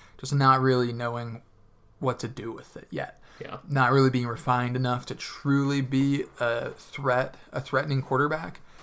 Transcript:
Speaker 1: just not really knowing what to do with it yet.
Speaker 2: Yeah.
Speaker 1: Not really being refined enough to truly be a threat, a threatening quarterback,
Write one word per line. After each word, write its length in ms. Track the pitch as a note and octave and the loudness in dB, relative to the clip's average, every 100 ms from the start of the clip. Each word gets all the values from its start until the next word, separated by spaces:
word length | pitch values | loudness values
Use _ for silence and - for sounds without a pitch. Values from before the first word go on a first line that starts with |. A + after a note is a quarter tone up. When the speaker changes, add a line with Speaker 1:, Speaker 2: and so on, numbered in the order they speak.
| - - | -20 -14
Speaker 1:
just 140 | C3+ | -2
not 260 | C#3+ C3+ C3 | 4 6 6
really 320 | C3 B2+ A#2+ | 6 4 2
knowing 500 | A#2 A#2+ A#2+ A#2 A#2 - - - _ - - | -2 -4 -4 -8 -12 -16 -20 -20 _ -20 -6
what 200 | C3+ A#2+ | -4 -4
to 80 | E3 | -6
do 240 | - A2+ | -8 -10
with 240 | A2+ - - | -12 -14 -20
it 100 | - | -12
yet. 300 | C#3 C3+ - - - | -10 -10 -12 -20 -16
Speaker 2:
Yeah. 160 | - A#2 - | -14 -12 -4
Speaker 1:
Not 240 | C#3+ B2 | 2 4
really 180 | C3+ C3 | 6 6
being 160 | B2 A#2+ | 4 -2
refined 500 | A2+ - B2 B2 B2+ | -4 0 0 0 -2
enough 300 | B2+ B2 - | -2 -2 -6
to 80 | |
truly 640 | B2 - - C#3 C#3 C#3 C#3 | -12 -12 -6 0 2 2 0
be 440 | B2+ C3+ C#3 C#3 C3 - | 0 2 2 0 -4 -4
a 320 | A#2+ A#2 B2 | -2 -2 -4
threat, 640 | - - - C#3 B2 C3 - - | -10 -16 -6 0 0 0 -8 -12
a 80 | - | -10
threatening 420 | - C3+ D3+ C3+ | -2 -2 0 -2
quarterback, 580 | C3 C3 D3 D#3 - - - - | 0 0 0 -2 -8 -14 -20 -20